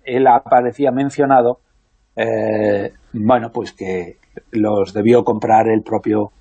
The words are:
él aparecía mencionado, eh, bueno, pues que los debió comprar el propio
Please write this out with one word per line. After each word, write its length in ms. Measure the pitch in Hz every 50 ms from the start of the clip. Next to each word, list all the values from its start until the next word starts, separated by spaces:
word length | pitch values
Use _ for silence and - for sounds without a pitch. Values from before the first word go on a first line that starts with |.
| -
él 240 | 131 123 127 135
aparecía 640 | 127 120 117 - - 131 123 123 123 117 - 143 135
mencionado, 680 | 123 135 139 139 - - 143 135 135 127 156 160 127 _ _ _ _ _ _ _ _ _ _ _ -
eh, 760 | - 113 113 110 107 107 107 107 107 107 104 104 101 98 - _ _ _ _ -
bueno, 360 | 113 104 113 127 120 110 -
pues 220 | - 120 101 - -
que 440 | - 98 95 92 90 87 87 - _ _ _ - - _ _
los 420 | - 113 107 107 104 101 95 95 95
debió 300 | 107 104 113 120 120 -
comprar 440 | 123 110 107 117 110 110 110 110 113
el 120 | 110 107
propio 500 | - - 110 107 - 113 107 107 104 104 _ _